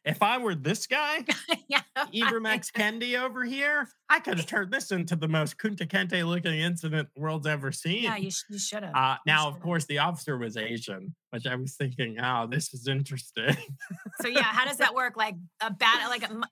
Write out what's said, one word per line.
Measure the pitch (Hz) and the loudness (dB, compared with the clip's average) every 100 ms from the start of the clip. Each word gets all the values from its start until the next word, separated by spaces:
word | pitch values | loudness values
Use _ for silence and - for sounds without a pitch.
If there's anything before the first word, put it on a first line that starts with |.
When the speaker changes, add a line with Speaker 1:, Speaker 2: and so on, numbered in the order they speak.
Speaker 1:
If | 147 147 | -4 2
I | 208 254 | 2 2
were | 226 | 0
this | 165 143 220 - | 0 0 -2 0
guy, | 269 294 320 285 - - | 0 0 0 -2 -2 0
Speaker 2:
<laughs> | 330 - | -2 0
Yeah, | 277 - 262 | -2 0 -2
Speaker 1:
Ibram | 294 220 240 233 | -2 2 2 2
Speaker 2:
right. | 220 | 0
Speaker 1:
X | 214 - | 0 -2
Kendi | - 214 226 247 247 | 0 0 0 0 0
over | 254 240 | 0 -2
here, | 247 269 285 294 254 _ - | -4 0 2 2 -2 _ 2
I | 311 | 2
could | - 170 | 4 -2
have | - | 0
turned | 214 190 | -2 0
this | 262 - | -2 0
into | 185 170 170 | -2 0 0
the | 160 | 2
most | 160 151 - | 2 2 -2
Kunta | 214 202 170 | -4 -2 -2
Kinte | 190 185 180 170 | 0 0 0 0
looking | 175 170 156 | 0 0 0
incident | 165 170 160 156 143 | 0 0 0 -2 -2
the | 139 | -4
world's | 156 156 147 | -4 -2 0
ever | 147 135 | 0 -2
seen. | - 165 208 | -2 -2 0
Speaker 2:
Yeah, | 226 214 | 0 0
you | 190 | -2
sh-, | 190 - | -4 -6
you | 202 | -6
should | - 214 | -4 -4
have. | 190 | -2
Speaker 1:
Uh, | 143 131 131 | 2 2 2
Speaker 2:
You | 147 | 4
Speaker 1:
now, | 156 151 | 4 2
of | |
Speaker 2:
should | 143 | -2
have. | |
Speaker 1:
course, | 165 170 147 | 0 0 0
the | 143 | 2
officer | 160 165 - 127 | 2 0 -4 -2
was | 117 110 | -2 -4
Asian, | 110 117 110 95 98 - _ | -4 -4 -6 -8 -10 -14 _
which | 120 127 | -6 -4
I | |
was | 127 135 - | -2 -4 -4
thinking, | 139 127 117 110 | -4 -2 -4 -2
"Oh, | 127 123 113 | 0 0 0
this | 147 - | -2 -4
is | 127 123 | -4 -2
interesting." | 135 139 131 - 113 123 - | 0 0 -6 -8 0 2 2
<laughs> | - 139 - 175 - - | -2 -12 -12 -12 -8 -4
Speaker 2:
So, | 240 | 2
yeah, | 269 | 4
how | 226 220 262 | 4 4 0
does | 269 | 2
that | 247 | 2
work? | 247 247 220 | 2 0 0
Like, | 214 175 175 - | -2 -2 -12 -6
a | 220 | -4
bat-, | 190 226 240 226 | 4 4 6 2
like, | 240 | -2
a | 214 | -2
m-, | 220 233 | -4 -2